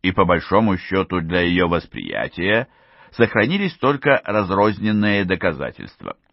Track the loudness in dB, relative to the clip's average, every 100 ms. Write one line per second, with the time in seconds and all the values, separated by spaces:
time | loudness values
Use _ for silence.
0 | -2 2 2 2 2 2 2 0 -2 -2
1 | 0 -2 -2 0 2 2 2 0 -4 -12
2 | -8 -6 -6 -4 0 0 -2 _ _ _
3 | -8 0 2 2 0 0 -4 -2 -2 0
4 | 2 0 0 -2 0 2 2 0 0 0
5 | 2 0 0 0 -2 -4 -6 -10 -16 -14
6 | -14 -14 _